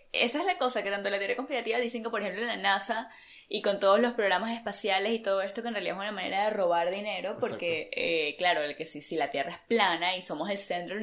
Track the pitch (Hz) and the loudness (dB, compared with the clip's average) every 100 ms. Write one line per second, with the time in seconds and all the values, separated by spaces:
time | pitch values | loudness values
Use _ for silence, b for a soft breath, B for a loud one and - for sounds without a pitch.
0 | - - 240 285 370 359 254 240 196 202 | -6 0 0 2 0 0 0 0 -2 -2
1 | 202 196 196 - 269 262 233 226 233 233 | -2 -2 -2 -2 -2 -4 -2 -2 -2 -4
2 | 226 220 202 185 233 202 196 196 - 226 | -4 -2 -2 -4 -4 0 2 2 2 -4
3 | 254 B B B B 214 202 196 196 202 | -4 B B B B -2 2 4 6 8
4 | 240 240 202 180 220 233 226 202 202 190 | 6 2 2 4 2 -4 -6 -4 0 2
5 | 202 226 214 196 190 190 233 214 175 180 | 2 0 0 0 0 -4 -6 -4 -4 -4
6 | 202 202 180 190 208 214 180 170 175 190 | -4 -4 -2 0 2 2 4 4 2 0
7 | 208 190 285 - - 107 170 160 - - | -4 -4 -4 -2 -4 -2 -2 -2 -2 -2
8 | 170 165 147 147 180 165 147 143 151 147 | 0 2 0 0 2 2 0 -4 -8 -8
9 | - 165 139 143 143 - _ 226 196 165 | -4 -2 -2 -2 -4 -6 _ 2 4 2
10 | 175 185 180 156 180 196 - 180 170 190 | 0 -2 -6 -6 -4 -4 -4 -6 -4 -6